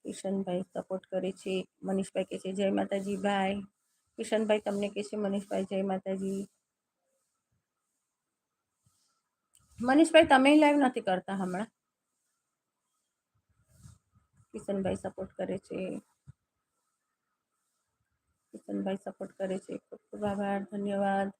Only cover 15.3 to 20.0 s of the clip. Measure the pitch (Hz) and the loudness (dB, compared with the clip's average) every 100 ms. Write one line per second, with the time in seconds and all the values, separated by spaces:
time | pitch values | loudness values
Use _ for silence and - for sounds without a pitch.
15.3 | - 190 185 - 185 185 202 _ _ - | -8 -6 -6 -8 -8 -8 -10 _ _ -20
16.3 | - _ _ _ _ _ _ _ _ _ | -20 _ _ _ _ _ _ _ _ _
17.3 | _ _ _ _ _ _ _ _ _ _ | _ _ _ _ _ _ _ _ _ _
18.3 | _ _ 220 - 202 196 196 - - 196 | _ _ -20 -8 -6 -4 -6 -10 -12 -16
19.3 | - 190 185 - - _ - | -8 -6 -6 -8 -14 _ -20